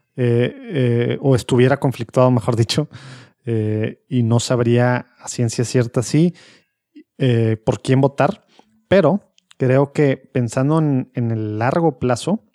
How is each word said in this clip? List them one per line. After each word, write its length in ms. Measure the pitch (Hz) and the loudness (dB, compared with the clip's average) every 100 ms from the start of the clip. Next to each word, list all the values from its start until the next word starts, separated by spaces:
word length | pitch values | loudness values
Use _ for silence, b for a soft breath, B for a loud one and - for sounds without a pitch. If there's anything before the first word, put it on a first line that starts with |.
| b - | b -4
eh, 380 | 123 117 127 277 | 0 0 -2 -6
eh, 640 | 240 151 123 120 120 127 | -8 -2 0 0 -2 -2
o 140 | 139 | 0
estuviera 440 | 123 - 123 127 139 | 0 2 2 4 2
conflictuado, 520 | 135 - 117 131 127 | -2 -4 -4 2 4
mejor 240 | 123 127 113 | 2 0 0
dicho, 320 | 113 - 147 B B B B B 120 | 0 -2 -6 B B B B B -6
eh, 560 | 113 107 107 110 - - | -4 -2 -2 -4 -8 -6
y 140 | 127 | -2
no 160 | 113 117 | 2 0
sabría 680 | - 123 120 120 123 123 - _ | 0 0 2 2 2 0 -6 _
a 100 | - | -12
ciencia 360 | - 117 - | -4 -4 -4
cierta 380 | 117 131 120 131 | -2 0 0 -2
sí, 320 | 110 151 175 - b b b b _ - - - | -2 2 0 -2 b b b b _ -20 -20 -4
eh, 380 | 135 117 113 110 | 0 2 0 -2
por 180 | - - | -4 -4
quién 180 | - 135 | 0 2
votar, 460 | 135 - 139 - _ b b _ - | 2 2 0 -2 _ b b _ 0
pero 440 | 190 147 202 - _ _ - | 2 4 0 -4 _ _ -4
creo 340 | 131 131 139 | 0 2 2
que 240 | - 143 131 | 2 0 0
pensando 640 | _ 131 120 135 135 160 | _ -4 -4 -2 0 0
en, 320 | 151 131 123 | 0 -2 -4
en 160 | - 117 | -6 -4
el 260 | 110 107 107 | -4 -4 -4
largo 400 | 120 170 165 135 | -2 0 -2 -2
plazo, 460 | 127 120 - 220 _ | -2 -2 -4 -6 _